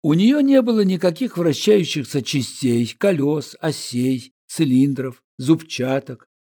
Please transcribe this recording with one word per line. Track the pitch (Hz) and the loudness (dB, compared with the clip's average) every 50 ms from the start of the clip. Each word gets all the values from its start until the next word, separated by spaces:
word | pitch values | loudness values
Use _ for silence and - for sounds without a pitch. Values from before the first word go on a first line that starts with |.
У | - 151 151 | 0 2 2
нее | 170 202 233 285 302 | 4 4 4 4 4
не | 277 277 277 269 | 4 4 4 4
было | 240 247 226 220 202 | 4 2 2 2 2
никаких | 190 190 170 - 180 165 - 262 233 - 170 | 2 0 2 0 -2 0 0 -6 -6 -4 0
вращающихся | 175 165 139 - - 208 214 202 165 - - 151 131 - - 143 | 0 0 0 0 2 4 4 4 2 0 -4 -8 -8 -4 -6 -6
частей, | 120 - - 139 120 - - - - 123 120 117 120 107 - _ | -4 -2 -4 -4 -4 -4 -8 -4 -2 0 0 0 0 -2 -4 _
колес, | - 202 190 143 135 143 151 151 - - - - | 0 0 0 2 0 0 -2 -2 -6 -10 -14 -6
осей, | - 160 143 - - - 123 120 123 131 131 123 120 - _ _ _ _ | -6 -6 -6 -6 -10 -8 -4 -2 -2 -2 -2 -4 -6 -14 _ _ _ _
цилиндров, | - - 165 135 127 127 139 143 135 131 131 131 120 _ _ _ _ - | -4 -2 0 2 4 4 4 2 0 -4 -6 -10 -10 _ _ _ _ -6
зубчаток. | 127 131 160 156 160 _ - - 123 131 135 135 135 - 127 - _ _ _ _ _ _ _ | 2 2 2 2 0 _ -8 -6 -4 -4 -4 -4 -6 -8 -16 -16 _ _ _ _ _ _ _